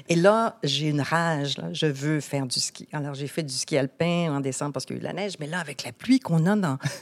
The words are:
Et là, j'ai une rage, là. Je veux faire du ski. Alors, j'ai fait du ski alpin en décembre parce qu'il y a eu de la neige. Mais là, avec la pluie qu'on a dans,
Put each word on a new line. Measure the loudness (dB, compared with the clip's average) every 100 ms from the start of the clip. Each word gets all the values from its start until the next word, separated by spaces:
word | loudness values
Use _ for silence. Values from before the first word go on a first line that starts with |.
| 0
Et | 6
là, | 6 6 4 0
j'ai | -2 0 0
une | 0
rage, | 2 2 2 0 -2 -4
là. | -6
Je | -2 0
veux | 0 0 -2
faire | -2 -4 -2
du | -2
ski. | -4 -6 -10
Alors, | -8 -6
j'ai | -6 -8
fait | -6
du | -6
ski | -4 -2 0
alpin | 0 0 0 2 0
en | 0
décembre | -2 -4 -4
parce | -4 -6
qu'il | -6
y |
a |
eu |
de | -6
la |
neige. | -6 -6 -8
Mais | -8
là, | -6
avec | -8 -8 -10
la |
pluie | -6 2 2
qu'on | 4 4 4
a | 4
dans, | 2 0 -4 -4